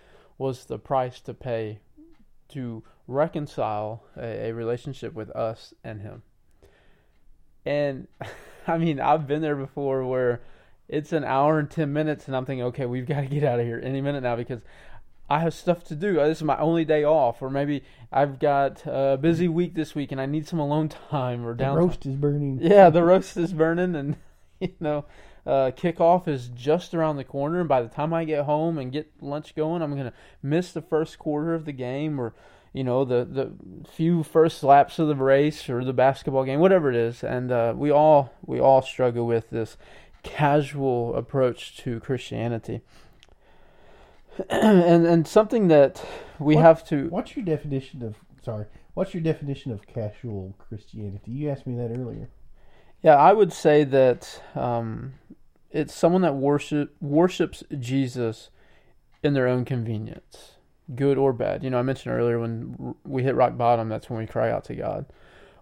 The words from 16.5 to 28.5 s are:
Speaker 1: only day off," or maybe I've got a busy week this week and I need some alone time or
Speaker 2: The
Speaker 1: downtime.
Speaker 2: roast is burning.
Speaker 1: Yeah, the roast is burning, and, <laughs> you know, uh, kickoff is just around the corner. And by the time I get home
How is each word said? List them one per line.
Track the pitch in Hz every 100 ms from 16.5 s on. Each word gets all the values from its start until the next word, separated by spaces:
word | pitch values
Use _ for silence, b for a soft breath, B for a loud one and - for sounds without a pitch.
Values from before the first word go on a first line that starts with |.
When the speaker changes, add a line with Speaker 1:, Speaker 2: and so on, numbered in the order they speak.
| 135
Speaker 1:
only | 151 165
day | 156 156
off," | 147 156 127 -
or | 131
maybe | 139 143 143 b b 117
I've | 135 143 135
got | 147 139 139 - 151
a | 131 135 135
busy | 156 165 180
week | 160 175
this | 165 151 151
week | 139
and | 135
I | 135
need | 156 147
some | 170
alone | 143 151 156
time | - - 147 127 120
or | 117
Speaker 2:
The | 117
Speaker 1:
downtime. | 135 156
Speaker 2:
roast | 175 - 139
is |
burning. | 135 147 143 143 131
Speaker 1:
Yeah, | 175 202 185
the | 165
roast | 170 190 190 -
is | 165
burning, | 165 160 170 185 165
and, | 139 147 - _
<laughs> | _ _
you | 185 -
know, | 156 147 143 b b b
uh, | - 135 131 123
kickoff | 175 165 170 180 180
is | 139 123
just | 120 123 165 180
around | 170 156 147
the |
corner. | 131 139 143 175
And | 165
by | 131
the | 120
time | - 151
I | 165
get | 160 151
home | 143